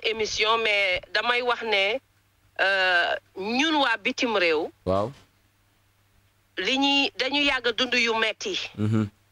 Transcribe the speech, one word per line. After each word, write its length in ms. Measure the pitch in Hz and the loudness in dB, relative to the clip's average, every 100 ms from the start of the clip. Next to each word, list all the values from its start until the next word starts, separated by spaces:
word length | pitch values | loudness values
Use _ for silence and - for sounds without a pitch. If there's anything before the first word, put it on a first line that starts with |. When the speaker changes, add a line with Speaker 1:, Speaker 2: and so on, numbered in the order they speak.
Speaker 1:
émission, 560 | 233 220 214 - 214 233 | -4 -4 -4 -2 0 2
mais 420 | 226 202 196 185 - | 2 0 0 -2 -4
damay 280 | 214 226 240 | -4 0 0
wax 200 | 247 233 | 0 -2
ne, 360 | 226 208 196 254 - _ _ _ _ - | -2 0 0 -2 -8 _ _ _ _ -2
euh, 540 | 185 196 185 180 170 - - - | 0 2 2 2 2 -2 -8 -10
ñun 400 | 196 240 320 302 | -4 -2 0 2
waa 160 | 262 220 | 2 0
bitim 320 | 202 254 254 208 | -4 -2 -2 2
réew. 340 | 175 156 214 - | 2 0 -2 -6
Speaker 2:
Waaw. 280 | - 95 110 139 - _ _ _ _ _ _ _ _ _ _ _ _ - | -2 0 -2 -6 -20 _ _ _ _ _ _ _ _ _ _ _ _ -6
Speaker 1:
Li 200 | 185 262 | -2 2
ñuy, 340 | 277 277 277 - | 2 2 0 -2
dañu 260 | 254 285 | -2 0
yàgg 320 | 285 262 247 226 | 0 0 -2 -2
dund 180 | 254 | 0
yu 180 | 247 233 226 | 0 0 0
metti. 400 | 220 208 214 170 - - | 0 -2 -6 -6 -6 -4
Speaker 2:
Mhm. 320 | 107 110 107 - _ | 0 2 0 -6 _